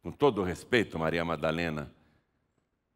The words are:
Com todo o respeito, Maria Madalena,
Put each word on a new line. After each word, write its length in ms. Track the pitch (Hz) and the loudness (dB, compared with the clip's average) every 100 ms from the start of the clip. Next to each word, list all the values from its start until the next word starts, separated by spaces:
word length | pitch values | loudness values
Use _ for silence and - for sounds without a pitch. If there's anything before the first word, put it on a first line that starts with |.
Com 80 | 90 | -12
todo 300 | - 143 104 | 2 2 4
o 40 | |
respeito, 540 | 90 80 - 123 95 85 | -2 -4 0 0 2 0
Maria 240 | 80 82 | 0 0
Madalena, 720 | 85 80 80 80 85 76 71 - _ _ _ _ _ _ _ _ _ | -2 0 0 0 -2 -4 -8 -14 _ _ _ _ _ _ _ _ _